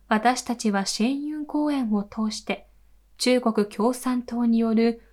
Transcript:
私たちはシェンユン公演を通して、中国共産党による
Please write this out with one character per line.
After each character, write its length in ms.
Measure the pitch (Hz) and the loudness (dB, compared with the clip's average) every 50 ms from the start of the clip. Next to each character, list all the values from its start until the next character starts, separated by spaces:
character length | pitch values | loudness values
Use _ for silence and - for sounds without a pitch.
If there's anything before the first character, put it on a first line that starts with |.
| _ - | _ 0
私 340 | 220 214 226 240 254 247 | 2 2 4 2 2 0
た 140 | - - 233 | -2 -6 -4
ち 160 | - - 214 | -2 -2 0
は 140 | 202 196 196 | 0 0 -2
シ 180 | - - - 214 | -2 -2 0 0
ェ 40 | 254 | 0
ン 160 | 277 285 294 | 0 -2 -4
ユ 140 | 302 302 302 | -6 -6 -6
ン 80 | 294 | -6
公 240 | 302 - 302 294 302 | -4 -2 -2 0 0
演 220 | 285 269 247 214 | 0 0 0 0
を 100 | 208 202 | 0 -2
通 280 | 202 - - 220 220 214 | -2 -4 -4 -4 -4 -4
し 120 | 214 - | -4 -6
て、 260 | - - 190 - - _ _ _ _ _ _ _ _ _ _ | -6 -6 -8 -8 -10 _ _ _ _ _ _ _ _ _ _
中 240 | - - 247 254 247 | -2 2 2 4 4
国 280 | 247 226 214 214 202 208 | 2 2 2 0 0 0
共 240 | - - 208 254 | 0 -2 0 0
産 300 | 254 254 - 254 254 247 | 0 -2 -4 -4 -2 -4
党 220 | 240 - 226 240 240 | -4 -4 -4 0 2
に 140 | 233 226 226 | 2 2 2
よ 160 | 226 226 220 | 2 2 2
る 280 | 220 226 233 233 - - _ | 2 2 2 0 -2 -8 _